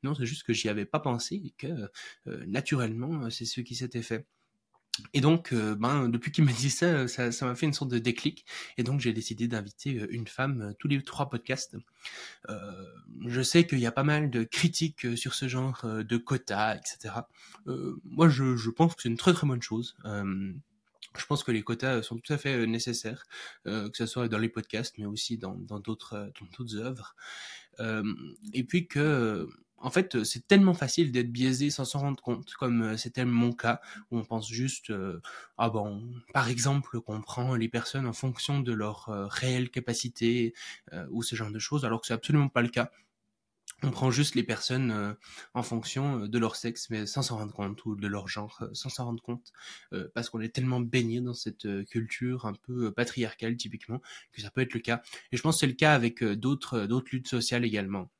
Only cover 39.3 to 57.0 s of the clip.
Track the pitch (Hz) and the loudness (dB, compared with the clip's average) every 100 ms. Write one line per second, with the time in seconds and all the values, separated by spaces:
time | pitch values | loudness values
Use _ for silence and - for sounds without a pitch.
39.3 | - 127 127 123 - 123 117 123 - 113 | -2 0 0 0 -4 -4 -4 -4 0 2
40.3 | 120 113 113 - - - 82 78 110 113 | 4 2 -2 -14 -16 -14 -12 -6 -4 -4
41.3 | 117 107 107 - 147 131 113 - 113 - | -4 -4 -4 -2 0 0 -2 -2 -4 4
42.3 | 147 139 127 120 120 - _ _ _ _ | 4 6 4 2 2 -2 _ _ _ _
43.3 | _ _ _ - - 143 - 131 123 147 | _ _ _ -20 -4 -2 2 2 4 2
44.3 | 127 117 110 - 131 127 107 101 104 - | 2 0 -2 -2 0 0 0 -2 -6 -14
45.3 | - - 123 117 117 107 135 139 131 107 | -18 -6 -4 -2 -2 -2 -2 0 0 0
46.3 | 117 113 - 117 113 - 110 104 - 139 | 2 2 0 -6 -6 -6 -4 -2 -2 -2
47.3 | 110 104 101 101 104 110 104 104 101 95 | -2 -6 -4 -4 -4 -6 -4 -2 -4 -4
48.3 | - 107 - 113 113 131 - 120 117 - | -8 -8 -10 -10 -8 -8 -6 -6 -6 -6
49.3 | 120 - - - - - 92 92 - 117 | -8 -10 -20 -18 -18 -10 -10 -6 -6 -6
50.3 | 113 110 123 127 123 120 127 117 117 127 | -6 -4 -2 0 0 2 2 2 0 -4
51.3 | 120 - 101 107 98 101 117 113 - 123 | -6 -8 -6 -4 -4 -4 -4 -4 -4 -4
52.3 | 127 113 104 - 123 113 98 - - 113 | -2 -4 -8 -8 -2 -2 0 -2 0 -4
53.3 | - 113 117 104 104 - 117 - - - | -4 -4 -4 -6 -10 -8 -10 -10 -20 -18
54.3 | - 101 - 127 - - 120 - - - | -14 -6 -2 0 -2 0 -2 -2 -18 -6
55.3 | 123 156 165 - 127 156 147 117 117 113 | 0 2 4 2 6 8 8 6 2 0
56.3 | 101 123 139 - 120 101 123 | 2 0 0 0 -2 2 0